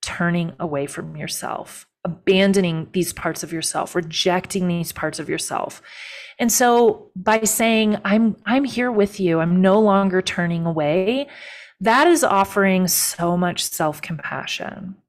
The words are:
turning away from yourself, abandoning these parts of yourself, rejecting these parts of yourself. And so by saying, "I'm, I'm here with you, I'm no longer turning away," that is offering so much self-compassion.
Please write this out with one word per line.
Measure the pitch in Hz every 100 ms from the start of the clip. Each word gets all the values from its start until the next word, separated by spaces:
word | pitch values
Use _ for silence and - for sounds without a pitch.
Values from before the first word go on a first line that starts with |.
turning | - - 175 175 170 -
away | 170 143 139
from | - 160 156
yourself, | - - - - - - - _
abandoning | - 165 - 190 196 196 185 160 160
these | 190 170
parts | - 170 160
of | 151
yourself, | 165 156 156 -
rejecting | 180 160 160 - 180 - 202 180
these | 170 165
parts | - 156 151
of | 151
yourself. | 156 - 139 - - - - - - - -
And | 240
so | - 247 240 233 214 -
by | - 185 220
saying, | 220 - 226 226 214 208
"I'm, | 196 208 226 - -
I'm | 254
here | 277 233 247
with | 220 202 -
you, | 185 165
I'm | 165 180
no | 190 202
longer | 214 196 196 185
turning | 185 - 175 170
away," | 165 160 147 165 185 254 285 - - - - _
that | 190 240 320
is | 339
offering | - 196 196 - 196 185 185
so | - - - 175 175
much | 180 175
self-compassion. | - - 160 151 - 160 - 135 - - - - 185 196